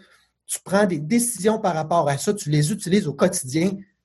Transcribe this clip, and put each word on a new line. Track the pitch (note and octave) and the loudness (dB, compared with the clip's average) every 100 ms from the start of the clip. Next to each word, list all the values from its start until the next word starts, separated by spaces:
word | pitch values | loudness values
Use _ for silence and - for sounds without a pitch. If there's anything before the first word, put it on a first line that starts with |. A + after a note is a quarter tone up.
| - _ _ _ - | -18 _ _ _ -10
tu | - | -10
prends | - G3 G#3 | -2 2 2
des | D#3+ | 0
décisions | D3+ A#3 A#3+ - G3+ G#3+ | 0 0 0 0 0 0
par | G3+ | 0
rapport | D#3+ D#3 E3+ C#3+ | -2 0 2 2
à | C3+ | 0
ça, | - | -2
tu | G3+ D3 | -4 0
les | D3 D3+ | 0 2
utilises | G#3 E3+ G3 D3+ | -2 0 0 0
au | |
quotidien. | - F#3 F#3 B2+ D3+ F#3 G3 - _ | 2 0 0 -4 -2 0 -2 -10 _